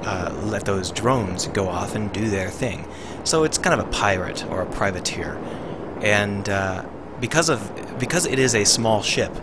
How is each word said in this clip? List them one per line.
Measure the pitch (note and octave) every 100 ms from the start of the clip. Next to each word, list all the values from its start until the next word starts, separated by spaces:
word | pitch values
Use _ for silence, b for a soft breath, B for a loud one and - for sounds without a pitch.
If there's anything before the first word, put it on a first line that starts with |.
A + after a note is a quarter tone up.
uh, | G#2+ F#2+ F2+ -
let | G#2+ G#2
those | G#2 G2 F2+
drones | - A2 C3 G2 F2+ -
go | D#2 F#2+
off | F2 G2+
and | G#2+ G#2
do | G2 A2
their | G2 F#2+
thing. | - B2+ F2+ D#2+ B B B
So | - D#3+
it's | D#3 -
kind | F#3 D3
of | -
a |
pirate | - G#2 F#2+ F2+ - -
or | F#2
a | F2+
privateer. | - G2+ F2+ - - D#2+ - B B B B - -
And, | G#2+ G#2 G2+ G2 F#2+
uh, | G2 F#2+ F#2 - - - -
because | A#2+ D#3 D#3+
of, | B2+ G2+ - - B2+
because | B2 E3+ E3+
it | C3
is | C3
a | A#2
small | G2+ - A2+ A2
ship | F#2 - F#2+ -